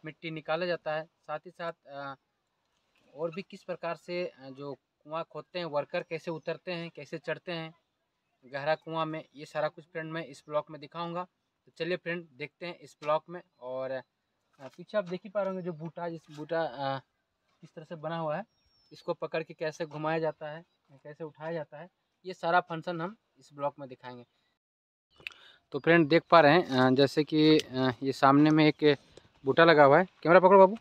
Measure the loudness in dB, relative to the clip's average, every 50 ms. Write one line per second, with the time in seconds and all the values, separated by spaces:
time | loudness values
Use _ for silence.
0 | -18 -18 -20 _ -14 -12 -12 -12 -6 -6 -4 -4 -2 -4 -6 -6 _ -8 -8 -8
1 | -8 _ _ _ _ -14 -14 -12 _ -16 _ _ -12 -12 -12 _ _ -18 -16 -14
2 | -12 -14 -14 _ _ _ _ _ _ _ _ _ _ _ _ _ _ _ _ _
3 | _ _ _ -10 -10 -8 -8 -12 -16 _ -20 -20 _ -14 -12 -10 -8 -8 -10 -10
4 | _ -10 -8 -8 -8 -8 _ _ -20 -20 -18 -14 -14 -14 -14 _ _ _ _ _
5 | _ -10 -10 -10 -10 _ _ -16 -16 _ _ -10 -8 -4 -4 -4 -6 _ -8 -8
6 | -8 _ -12 -10 -8 -10 -10 -8 _ -10 -10 -10 _ -10 -10 -10 -10 -12 _ -18
7 | -16 -14 -14 -12 _ -10 -10 -10 _ -10 -10 -10 -10 -12 _ _ _ _ _ _
8 | _ _ _ _ _ _ _ _ _ -14 -12 -8 -4 -4 -4 -4 _ -10 -6 -6
9 | -6 -6 -8 -12 -14 _ _ -20 -20 -12 -8 -6 -6 -6 _ -10 -20 _ _ -12
10 | -12 -10 -10 -10 -12 -12 -18 -20 _ -6 -6 -6 -6 -6 -18 -20 -20 -16 _ -12
11 | -10 -8 -8 -10 -10 _ _ _ _ _ _ _ _ _ _ _ -6 -6 -6 -6
12 | _ -8 -10 -10 -10 _ _ _ -14 -14 _ _ -16 -16 -14 _ -20 -20 _ _
13 | -4 -2 -2 -2 _ -8 -18 -18 -18 _ _ _ -14 -12 -10 -8 -8 -8 -8 -10
14 | -12 _ _ _ _ _ _ _ _ _ _ _ -20 -20 _ -20 -20 _ -6 -6
15 | -4 -4 -10 -12 _ -8 _ -6 -4 -4 -6 -8 -8 -10 -10 -10 -14 -14 _ -10
16 | -10 -10 -10 -12 _ _ -16 -16 -10 -6 -4 -4 -4 -4 -6 -6 -6 -6 -6 -6
17 | _ _ _ _ _ _ _ _ _ _ _ _ -20 -20 _ -20 -16 _ -16 -12
18 | -10 -8 -8 -6 -6 -6 -6 -8 -10 _ _ _ _ _ _ _ _ _ -20 -16
19 | _ -8 -8 _ -8 -8 -8 -8 -8 _ -12 _ -10 -10 -8 -8 -12 -10 -10 -6
20 | -4 -4 -2 -2 -4 -4 -6 _ -14 -14 -14 -16 -18 _ _ _ _ _ _ _
21 | _ -20 -16 _ -16 -16 _ -12 -10 -8 -8 -8 -10 _ -16 -20 -20 -20 _ _
22 | _ _ _ _ _ -18 -14 _ -2 0 0 0 0 _ -12 -10 -8 -8 -8 -8
23 | -8 -10 -12 _ _ _ _ _ _ _ -12 -8 -8 -8 -8 -8 -18 -18 -18 _
24 | -16 -16 -16 -16 -20 _ _ _ _ _ _ _ _ _ _ _ _ _ _ _
25 | _ _ _ _ -18 -18 -18 _ _ -20 _ _ _ _ -12 -4 2 4 4 4
26 | 6 4 2 2 4 _ 6 8 8 8 6 4 2 0 2 2 4 4 4 4
27 | 2 2 2 -2 -4 0 0 2 4 6 4 4 2 -2 -6 -2 -2 -2 -2 -4
28 | -6 -6 -2 4 4 6 6 6 4 4 4 4 4 4 2 _ 2 2 2 2
29 | _ _ _ -20 _ _ _ _ -4 0 4 6 8 8 10 8 8 8 8 6
30 | 4 2 _ _ 2 6 8 8 8 10 10 10 8 8 6 -4